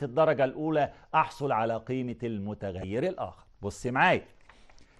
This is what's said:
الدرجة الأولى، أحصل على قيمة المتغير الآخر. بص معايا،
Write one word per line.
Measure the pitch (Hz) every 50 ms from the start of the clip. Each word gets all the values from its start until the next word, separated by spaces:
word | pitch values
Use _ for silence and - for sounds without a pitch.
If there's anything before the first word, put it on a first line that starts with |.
| 147
الدرجة | 139 120 151 160 160 151 131 135
الأولى، | 131 127 - 151 160 156 151 120 - - - - - -
أحصل | 151 156 - - - 143 139
على | 127 110 113 117 113 110
قيمة | 113 - 127 131 127 123 117 - 120
المتغير | 117 113 101 98 104 107 - - 98 90 92 95 95 101 120 143
الآخر. | 185 - - 117 92 - - - - - -
بص | - 101 98 - -
معايا، | 123 123 135 165 185 160 107 - - - - - - - - - - - - - - _ -